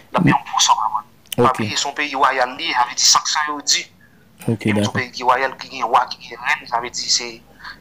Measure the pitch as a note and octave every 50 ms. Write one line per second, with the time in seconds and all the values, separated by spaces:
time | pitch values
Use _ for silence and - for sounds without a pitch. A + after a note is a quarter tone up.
0 | - - - - - - - - - - - - - - - - G#2+ G#2+ - G#2+
1 | - - _ _ _ _ - - A#2+ C3 B2+ - A2+ G#2+ C#3+ - - C#3+ C#3+ D3
2 | D3 D3 C#3 C3+ C#3 C3 C3+ C3 B2 B2+ C3 C#3+ - - C3+ B2+ B2 B2 B2+ -
3 | - - - - - - - D#3+ D3+ D3+ D3 D3 - - - F3 - - - _
4 | - _ _ _ _ _ _ - - - A2+ - - A2 G#2 G#2 G#2 A2 - B2+
5 | B2+ B2 - - B2 B2 B2 B2+ C3+ C3 C3 - - - C3+ C3 A#2+ A#2 D#3 D3+
6 | C3 - - - - B2 A#2 A#2 B2 C#3 D3+ D3+ C#3 B2 B2 A#2 B2 A#2 - -
7 | - - - - A#2+ A#2+ A2+ A#2 - - - - - - - -